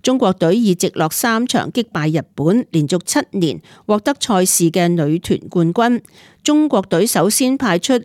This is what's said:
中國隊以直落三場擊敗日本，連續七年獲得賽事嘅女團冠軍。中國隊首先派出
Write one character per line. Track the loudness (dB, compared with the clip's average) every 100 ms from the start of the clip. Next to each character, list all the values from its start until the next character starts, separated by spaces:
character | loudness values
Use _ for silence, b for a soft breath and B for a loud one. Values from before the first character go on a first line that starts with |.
中 | -2 2
國 | 2
隊 | 2 2 2
以 | 2
直 | 0 -2
落 | -2 -4
三 | -2 -2 -2 -2
場 | -2 -2
擊 | -4 -4
敗 | -2 -2 -2
日 | -4
本， | -4 0 0 0
連 | -2 0
續 | -2
七 | -2 -4 -2 -2
年 | -2 -4 B B
獲 | B -2
得 | -2 -4
賽 | -2 0 0
事 | 2 0
嘅 | 2 0
女 | 0 0 -2
團 | -2 -4 -2
冠 | 0 0
軍。 | 2 0 0 -6 b b b 0
中 | 2 2
國 | 0
隊 | 0 0
首 | 0 2 0
先 | 2 0 0
派 | 0 0
出 | 0 -2